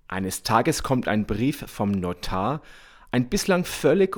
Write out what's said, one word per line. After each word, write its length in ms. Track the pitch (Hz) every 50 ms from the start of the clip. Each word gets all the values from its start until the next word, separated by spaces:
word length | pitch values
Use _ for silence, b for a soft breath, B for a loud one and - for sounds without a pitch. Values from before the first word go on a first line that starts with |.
| _ -
Eines 360 | 92 95 95 95 - - -
Tages 400 | - 113 113 113 170 147 - -
kommt 260 | - 135 127 110 -
ein 160 | 107 107 104
Brief 400 | - 107 101 123 139 - - - -
vom 240 | - - 107 101
Notar, 720 | 101 95 87 90 90 - - - - 95 95 - 147 151 B B B B B B B B B B
ein 160 | - 247 247 247
bislang 380 | - 196 - - 185 175 180
völlig 500 | - - - - 147 156 196 190 190 -